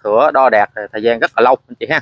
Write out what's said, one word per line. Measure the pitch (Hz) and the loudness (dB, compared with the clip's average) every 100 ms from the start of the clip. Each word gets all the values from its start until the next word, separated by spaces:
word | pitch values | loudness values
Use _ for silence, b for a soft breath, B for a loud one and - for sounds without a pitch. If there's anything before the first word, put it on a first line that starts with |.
thửa, | 107 107 151 | -2 2 2
đo | 139 131 | 2 2
đạc | 107 104 - | 2 0 -4
thì | 104 | -12
thời | 110 | -4
gian | 113 117 | -2 0
rất | 113 - | -2 0
là | |
lâu | 120 131 - | 0 0 -4
anh | |
chị | 120 117 | -14 -6
ha. | 156 | -6